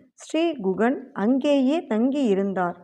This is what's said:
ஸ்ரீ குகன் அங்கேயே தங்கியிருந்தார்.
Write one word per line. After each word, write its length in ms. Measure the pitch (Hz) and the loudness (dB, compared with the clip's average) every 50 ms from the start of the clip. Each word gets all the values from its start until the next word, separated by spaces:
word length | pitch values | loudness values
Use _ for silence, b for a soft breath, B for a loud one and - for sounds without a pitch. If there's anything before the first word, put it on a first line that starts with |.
| B B B | B B B
ஸ்ரீ 400 | B - - - 311 339 339 311 | B -10 -6 -2 0 0 0 -2
குகன் 560 | 262 190 190 185 175 220 240 277 392 - - - | -2 -2 -2 0 0 0 0 0 -2 -6 -10 -6
அங்கேயே 760 | - 196 220 262 269 262 294 285 277 254 254 302 339 - | -2 0 0 2 2 2 2 2 4 2 2 0 0 -2
தங்கியிருந்தார். 880 | - 220 214 233 277 262 302 277 220 190 190 196 202 190 185 180 175 175 - | -2 0 0 0 0 0 0 0 2 2 2 0 0 -2 -2 -2 -2 -4 -8